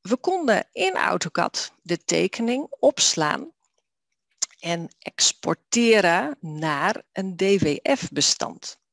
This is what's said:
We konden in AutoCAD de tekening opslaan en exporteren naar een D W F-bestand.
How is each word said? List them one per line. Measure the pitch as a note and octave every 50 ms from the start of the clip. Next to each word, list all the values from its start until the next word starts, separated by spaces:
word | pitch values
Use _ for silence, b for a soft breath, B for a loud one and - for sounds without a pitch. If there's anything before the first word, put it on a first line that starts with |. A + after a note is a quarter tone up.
We | _ F#3 A#3
konden | B3+ - - F#4 F#4 E4 B3+ G#3+ - - _ _
in | - - F#4+ F#4
AutoCAD | - - - - F3 - E3 _ - - - - - - - _ _ _
de | - F3 E3 _
tekening | - F3+ E3 E3+ F#3+ - - A#3 A3+ B3 C4 D4+ - - _
opslaan | - C#4+ D4+ - - - - - D#3 D3+ D3+ C#3+ - E4 _ _ _ _ _ _ _ _ _ _ _ _ _ _ _ _ _ _ - - _ _
en | - E3+ E3+ E3+ E3 - _ _
exporteren | - - _ - - - - _ - - E3 _ _ _ - A#3 A#3 A#3 A3 G#3+ F#3+ F3 E3+ F3+ - D3 C#4+ _
naar | - D#3+ D3+ D3+ D#3+ D#3 D3 C#3 D3+ F#3 A3 - - _ _
een | - F#3+ F#3+ F3+
D | E3
W | F#3+ G3 G3+ G3 - D#3 D3 - _ - C#4
F-bestand. | B3+ - - - D3 C#3+ - - - - - - - - - - _ _ _